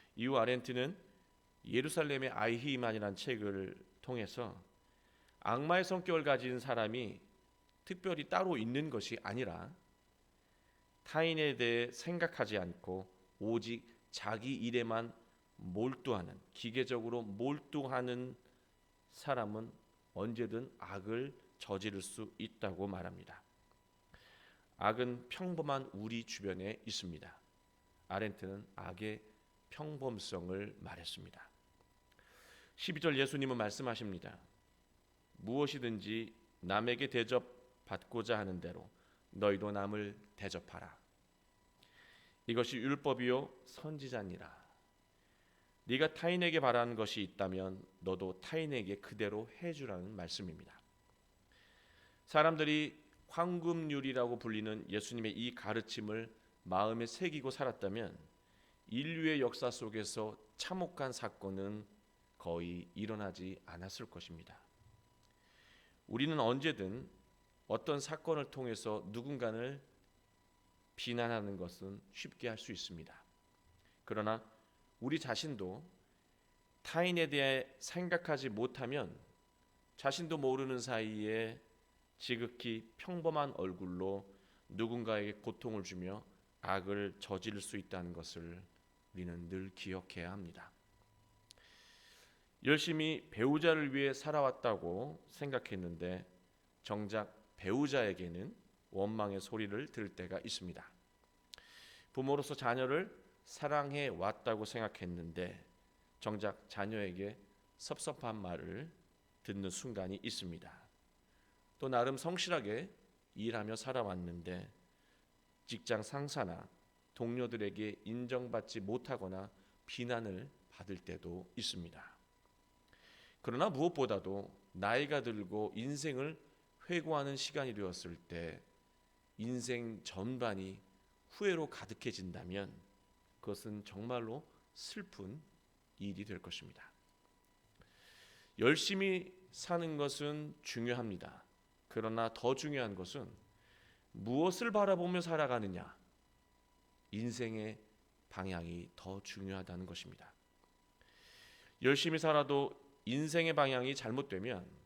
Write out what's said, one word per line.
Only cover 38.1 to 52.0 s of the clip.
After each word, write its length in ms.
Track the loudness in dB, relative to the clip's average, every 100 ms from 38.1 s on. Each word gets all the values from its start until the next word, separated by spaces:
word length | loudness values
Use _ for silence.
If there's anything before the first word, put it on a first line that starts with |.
| -2 2 2
하는 220 | 0 -2
대로 280 | -6 -8 -14 -20 _ _ _
너희도 420 | 4 6 6 2
남을 460 | 0 0 -2 -4 -8 -16 -8
대접하라. 640 | -6 -6 -8 -12 -14 -16 _ _ _ _ _ _ _ _ -20 -20 -20 -20 -20 _ 2
이것이 320 | 2 4 2
율법이요 840 | 0 2 2 4 4 4 2 -8 -20
선지자니라." 920 | -12 -8 -8 -6 -4 -4 -8 -12 -18 -20 _ _ _ _ _ _ _ _ _ _ _
네가 300 | 0 4 4
타인에게 440 | 2 2 4 4 6
바라는 360 | 6 6 4 2
것이 260 | 0 0
있다면 600 | -2 0 0 0 -2 -6 -12 -8
너도 400 | -2 -2 -2 -6
타인에게 560 | -4 -2 0 0 -2 -4
그대로 520 | -6 -2 0 0 -4 -6
해주라는 540 | -6 -4 -4 -4 -6 -6
말씀입니다. 640 | -6 -4 -6 -8 -14 -20 -20 _ _ _ _ _ _ -20 -20 -20 -20 -20